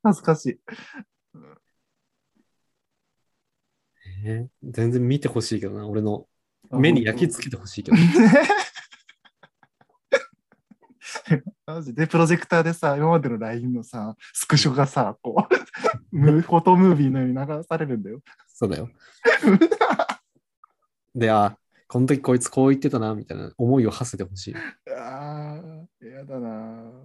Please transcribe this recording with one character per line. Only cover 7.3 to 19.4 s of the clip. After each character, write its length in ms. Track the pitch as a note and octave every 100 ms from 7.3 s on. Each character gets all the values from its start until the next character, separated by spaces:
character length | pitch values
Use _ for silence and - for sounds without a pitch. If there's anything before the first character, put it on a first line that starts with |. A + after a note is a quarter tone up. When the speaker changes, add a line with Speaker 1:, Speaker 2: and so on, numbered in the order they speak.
| -
Speaker 2:
け 60 | C#3
て 60 | A#2+
ほ 100 | -
し 140 | -
い 40 |
け 60 | -
ど。 60 | G3
Speaker 1:
本 100 | E3+ D4+ G#3+ C#4 D#4+ G#4 - - - - _ _ _ _ - _ _ _ _ _ _ C5+ - _ _ _ _ _ _ _ - - - D3+ - _ -
当？ 60 |
<laughs> 0 |
マ 80 | D#3+
ジ 140 | C#3+
で 120 | A#2+ D#3+
プ 120 | E3
ロ 80 | D#3+
ジ 80 |
ェ 40 | E3+
ク 80 | -
タ 140 | E3+
ー 20 |
で 100 | D#3+
さ、 220 | E3+ D#3 C#3+
今 100 | D#3
ま 100 | E3+
で 120 | C3+
の 80 | A#2
ラ 160 | A2
イ 100 | A#2
ン 80 | B2
の 100 | B2
さ、 320 | A2+ A#2 G#2+ A2 -
ス 100 | -
ク 140 | - D3+
シ 100 | D3
ョ 60 |
が 120 | B2+ C#3
さ、 300 | - G#2+ A#2
こ 260 | A#2+ - G#3+
う、 40 | - - -
<laughs> 320 | - - _
ム-、 280 | D#3+ C#3+ D3+
フ 140 | E3 E3+
ォ 40 |
ト 160 | F3 F3+
ム 160 | F#3+
ー 40 | D3+
ビ 100 | C#3
ー 40 |
の 100 | C3
よ 60 | B2+
う 20 |
に 60 |
流 280 | C3 C#3 D3+
さ 160 | E3+ D#3+
れ 80 | D3+
る 100 | A#2
ん 60 |
だ 80 | G2
よ。 100 | B2 _ _ _
Speaker 2:
そ 180 | - G#2
う 20 |
だ 80 | D2+
よ。 140 | A#2 _ _ _
Speaker 1:
<laughs> 1900 | - -